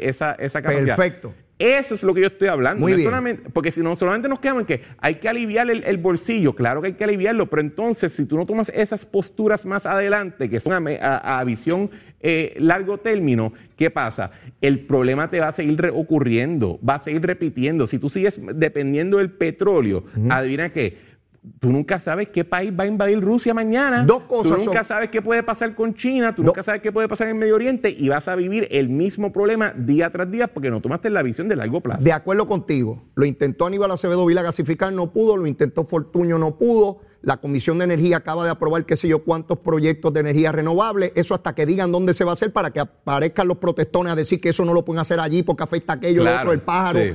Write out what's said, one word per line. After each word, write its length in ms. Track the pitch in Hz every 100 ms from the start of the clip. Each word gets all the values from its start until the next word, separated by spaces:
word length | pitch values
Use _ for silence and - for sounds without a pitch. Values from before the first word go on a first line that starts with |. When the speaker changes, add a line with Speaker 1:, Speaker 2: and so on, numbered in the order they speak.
Speaker 1:
esa, 320 | 131 127 151
esa 280 | - 139 156
capacidad. 340 | 156 143 131 123
Speaker 2:
Perfecto. 380 | 180 180 113 - _ -
Speaker 1:
Eso 340 | 226 277 269
es 80 | 214
lo 120 | 190 180
que 60 |
yo 60 | 190
estoy 200 | 196 196
hablando. 320 | 151 127 208
Speaker 2:
Muy 120 | 185
Speaker 1:
No 20 | 185
es 20 |
Speaker 2:
bien. 100 | 160
Speaker 1:
solamente, 420 | 254 247 220 -
porque 180 | 170 156
si 120 | 165
no, 140 | 165 170
solamente 320 | 180 214 269
nos 120 | 262
quedamos 220 | 277 254
en 40 | 208
que 160 | 127 - -
hay 180 | 151 156
que 140 | 220
aliviar 400 | 233 220 214 240
el, 140 | 226
el 140 | - 190
bolsillo. 580 | 180 170 - 226 147 -
Claro 260 | 120 139
que 60 | 185
hay 60 |
que 100 | 175
aliviarlo, 440 | 208 202 202 226 180
pero 140 | 151
entonces, 500 | 151 151 233 226 175
si 140 | - 143
tú 120 | 156
no 100 | 180
tomas 220 | 220 214
esas 320 | - 208 214 -
posturas 580 | 196 185 - 214 208 190
más 200 | 196 185
adelante, 640 | 196 202 208 190 - 123
que 100 | 113
son 140 | 160
a 60 | 185
me-, 180 | 151 143
a, 400 | 135 135 - 131
a 40 |
visión, 480 | 123 113 156 180 202 - - -
eh, 340 | 156 160 156 -
largo 400 | 165 185 190 202
término, 560 | 226 214 151 117 110 - - -
¿qué 140 | 160
pasa? 400 | 151 117 113 95 - 127 -
El 260 | 139 135 139
problema 420 | 139 127 135 165
te 100 | 180
va 100 | 156
a 20 |
seguir 280 | 156 151 156
re-, 120 | 175
ocurriendo, 840 | 160 160 156 127 113 139 165 98 - 120
va 80 | 139
a 80 |
seguir 180 | 156 156
repitiendo. 640 | 175 175 160 123 139 165 117
Si 140 | 127
tú 100 | 143
sigues 320 | 196 196 104 95 151
dependiendo 640 | 156 147 139 143 180 202
del 100 | 190
petróleo, 760 | - 165 147 196 175 110 92 - 110
Speaker 2:
Ujú. 140 | 117
Speaker 1:
adivina 380 | 127 131 139 175
qué, 400 | 160 104 - - _ _ _ - -
tú 140 | 123
nunca 260 | 135 147 190
sabes 300 | 170 170 202
qué 160 | 175 170
país 260 | 180 202
va 140 | 180 196
a 20 |
invadir 320 | 214 202 214
Rusia 340 | 190 240 240
mañana. 500 | 226 220 240 277 240
Speaker 2:
Dos 200 | 240 247
cosas 300 | - 233 170 180
Speaker 1:
Tú 40 | 208
nunca 140 | 226
Speaker 2:
son 60 | 214
Speaker 1:
sabes 220 | 214 226
qué 120 | 220
puede 220 | 214 233
pasar 320 | 233 214 233 220
con 180 | 226
China, 400 | 220 247 262 226
tú 80 | 226
Speaker 2:
No. 60 | 160
Speaker 1:
nunca 160 | 185
sabes 180 | 190 208
qué 80 | 214
puede 160 | 214 220
pasar 180 | 214 220
en 60 | 220
el 40 |
Medio 140 | 220 214
Oriente 340 | 247 254 208
y 180 | - 139
vas 220 | 147 185
a 80 | 180
vivir 320 | 180 220 -
el 160 | 139 127
mismo 460 | 135 196 208 202
problema 400 | 202 208 226 208 127
día 340 | 120 147 170
tras 220 | 175 180
día 160 | 226 240
porque 220 | 151 135
no 100 | 113
tomaste 300 | 131 170 226
la 120 | 196
visión 280 | 131 117 202
de 80 | 165
largo 240 | 107 156
plazo. 200 | 123 101
Speaker 2:
De 120 | 143
acuerdo 340 | 151 - 202 208
contigo. 560 | 190 - 143 110 117 - -
Lo 100 | 143
intentó 400 | 135 143 - 175
Aníbal 260 | 196 196
Acevedo 340 | 180 180 180 175
Vila 160 | 175
gasificar, 520 | 170 - 151 160 190
no 180 | 190 175
pudo. 240 | 214 220 196
Lo 100 | 156
intentó 380 | 139 143 -
Fortuño, 540 | 160 165 147 175 170 165
no 200 | 156 156
pudo. 440 | 240 226 202 185 - _
La 160 | - 135
Comisión 400 | 143 139 170 165
de 80 | 180
Energía 320 | 165 175 165
acaba 280 | - 165 170
de 60 |
aprobar 340 | 160 160 165 160
qué 100 | 160
sé 100 | 170
yo 140 | 156 165
cuántos 320 | 160 165 175
proyectos 540 | - 156 160 156 165
de 60 | 151
energía 300 | 147 147 160
renovable. 580 | 156 156 175 220 202 180 -
Eso 180 | 165 -
hasta 200 | 175 160
que 100 | 151
digan 260 | 190 180
dónde 220 | 175 185
se 100 | - 175
va 60 |
a 20 | 170
hacer 160 | 214
para 180 | 208 160
que 80 | 147
aparezcan 680 | 143 _ - 139 156 - 180
los 80 | 175
protestones 540 | 175 160 151 180 175
a 20 | 160
decir 240 | 151 180
que 80 | 170
eso 140 | - 170
no 80 |
lo 100 | 170 170
pueden 140 | 165
hacer 180 | 156 170
allí 200 | 160 170
porque 200 | 175 160
afecta 300 | 156 170 170
aquello, 300 | 147 170 170
lo 60 | 117
Speaker 1:
Claro, 100 | 123
Speaker 2:
otro, 120 | 156
el 80 | 151
pájaro, 380 | - 180 185 160
Speaker 1:
sí. 60 | 101